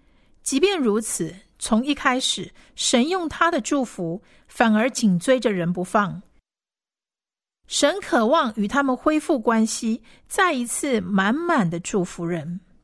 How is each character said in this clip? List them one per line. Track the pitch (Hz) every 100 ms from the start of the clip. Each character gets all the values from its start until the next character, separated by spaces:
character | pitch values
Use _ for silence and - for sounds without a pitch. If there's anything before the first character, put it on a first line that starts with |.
| _ _ _ _
即 | - 269
便 | 381 370
如 | 240 214
此， | 220 - 165 185 _ -
从 | - 220
一 | 277
开 | 277 277 254
始， | - 208 - - -
神 | - - 247 294
用 | 370 320
他 | - 339
的 | 311
祝 | - 285
福 | 247 - 165 185 _ _ _
反 | - 233
而 | 214 262
紧 | - 220 175
追 | 269 254
着 | 220
人 | 185 170
不 | 180
放。 | 180 214 190 170 - _ _ _ _ _ _ _ _ _ _ _ _ _ -
神 | - 285 381
渴 | - 285 220
望 | 320 254 214
与 | 202
他 | 285
们 | 277 254
恢 | 302 311
复 | 330 269
关 | 233 220 220
系， | - 226 226 - - -
再 | - 370
一 | 262
次 | 240 - 285 226
满 | 180 196 196
满 | 285 349 302 170
的 | 170
祝 | - 208
福 | 175 -
人。 | 170 170 151 180 _ _